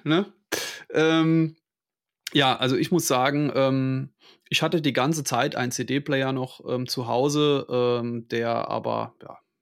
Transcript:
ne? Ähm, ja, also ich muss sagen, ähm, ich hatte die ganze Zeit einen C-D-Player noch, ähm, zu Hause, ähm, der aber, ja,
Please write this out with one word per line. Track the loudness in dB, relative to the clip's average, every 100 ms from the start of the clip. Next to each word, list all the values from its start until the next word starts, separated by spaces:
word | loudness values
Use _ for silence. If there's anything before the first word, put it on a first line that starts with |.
ne? | 0 0 0 _ -8 -8 -8 -12 -4
Ähm, | 2 4 4 4 4 2 -4 _ _ _ _ _ _ -2
ja, | 2 2 2
also | 2 2
ich | 2
muss | 0 2
sagen, | 2 2 0 0 2
ähm, | 2 2 0 -2 -6 _ -20 _ -6
ich | -2
hatte | 0 0
die | 0
ganze | 0 0 0
Zeit | 0 0 0 -2
einen | -4
C-D-Player | -4 -4 -4 -2 -2 -2
noch, | -4 -6 -10 -6
ähm, | -4 -4
zu | -6 -2
Hause, | 0 2 2 2 2 0
ähm, | 0 2 0 -2 -6 -4
der | -2 0 -2 -2
aber, | -4 -2 -4 -6 -10
ja, | -20 -20 _ _